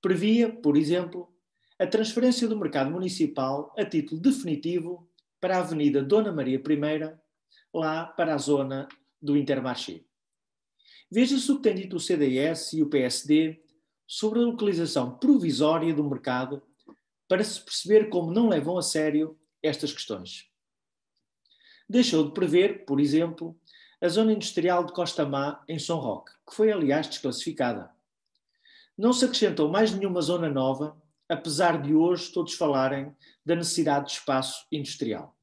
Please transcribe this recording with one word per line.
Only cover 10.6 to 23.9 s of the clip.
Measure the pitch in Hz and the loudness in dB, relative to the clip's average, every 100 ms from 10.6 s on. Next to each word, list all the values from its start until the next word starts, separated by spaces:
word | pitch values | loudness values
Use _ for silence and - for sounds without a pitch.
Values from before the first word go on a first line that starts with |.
| _ _ _ - _ | _ _ _ -20 _
Veja-se | 202 254 269 - | 2 2 2 0
o | 277 | 2
que | |
têm | 220 185 | 2 0
dito | 185 180 | -6 -6
o | |
C | - | -2
D | 170 139 127 | 2 2 2
S | 151 160 - 160 | 0 -2 -6 -2
e | |
o | 147 | 0
P | 143 | 2
S | 123 - 143 | 0 -4 2
D | 151 160 160 _ _ _ _ _ | 2 2 -4 _ _ _ _ _
sobre | - 214 220 | -4 0 2
a | |
localização | 240 233 208 170 165 143 123 - | 0 2 0 0 0 -2 -4 0
provisória | 262 262 170 123 151 165 165 | 4 4 4 2 2 2 0
do | 151 | 0
mercado | 147 131 - 127 131 143 _ _ _ - _ _ _ | -2 -4 -2 -4 -4 -8 _ _ _ -20 _ _ _
para | 185 | 0
se | 214 - | 0 -6
perceber | - - 170 214 214 | -8 -8 4 4 6
como | 185 165 | -2 0
não | 190 233 | 2 2
levam | 170 143 180 | 2 0 -2
a | |
sério | - 156 156 151 156 - _ _ | -2 0 0 0 -2 -8 _ _
estas | 156 143 147 | -4 -2 -6
questões. | - - 101 92 - - _ _ _ _ _ _ _ _ _ _ _ _ _ _ | -8 -10 -10 -10 -18 -20 _ _ _ _ _ _ _ _ _ _ _ _ _ _
Deixou | 240 247 160 | 2 4 2
de | 143 | 0
prever, | 190 180 170 196 - - | 0 2 4 4 0 -2
por | 139 | 0
exemplo, | 143 151 170 165 165 165 _ _ _ | 2 2 0 -4 -12 -14 _ _ _